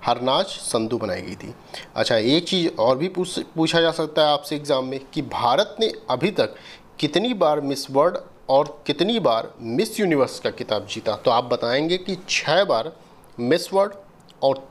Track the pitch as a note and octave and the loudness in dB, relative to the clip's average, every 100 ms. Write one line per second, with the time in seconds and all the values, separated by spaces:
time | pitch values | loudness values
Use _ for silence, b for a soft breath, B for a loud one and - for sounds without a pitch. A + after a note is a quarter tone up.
0 | - A#2+ B2+ D3 F#3+ - - A#2 A2 A#2 | -2 0 2 2 0 -6 -4 -2 -2 -2
1 | G#2+ F#2 F2+ F#2+ F#2+ - B B B - | -4 -6 -8 -12 -14 -16 B B B -4
2 | A2 A2+ A2+ D#3 E3+ F#3+ E3 - A#2 C3 | 0 2 2 2 2 0 0 0 2 2
3 | F3+ F#3 F3+ - - D#3+ D#3+ E3+ E3 D#3+ | -2 -4 -4 -6 -6 -2 0 2 2 0
4 | D3+ D#3 D3+ D3 - D3 D3 C3+ C3 C3+ | -2 2 4 2 -2 -6 0 0 0 -8
5 | - D#3 B2 - A#2+ C#3+ G#3 - A3+ - | -8 -8 -6 -2 2 2 2 -2 -4 -4
6 | - B2+ F3 G#3 A2+ B B B - - | -4 -2 0 0 -2 B B B -20 -6
7 | D3 E3+ A#3+ A3 D#3+ D3+ C#3 C3+ - C3+ | -2 0 -2 2 2 2 0 -6 0 2
8 | E3+ F3+ - - - C3+ D3 - - C#3+ | 2 0 -8 -12 2 2 2 -2 -4 0
9 | F#3+ A#3 D3 A2+ A#2 - A#2 B2 A3 A3 | 0 2 2 2 -2 -8 -4 -2 -2 0
10 | F#3+ D3 A#2+ - A2 - B2 G#2+ G#2 A2 | 2 4 2 0 -6 -4 -4 -4 -4 -4
11 | A2 G2+ B2+ A#2+ B2+ B2 A#2 C3 D#3+ F#3 | -4 0 2 2 2 0 0 0 0 -2
12 | F#3+ F#3 - - - E3+ G3 A#2 D#3 - | -4 -8 -4 -2 2 2 4 0 -2 -10
13 | B B B - A#2+ E3+ - F#3+ G3+ - | B B B -4 2 2 2 0 0 -2
14 | - - - - C3+ C3 - | -20 -20 -20 0 0 0 -2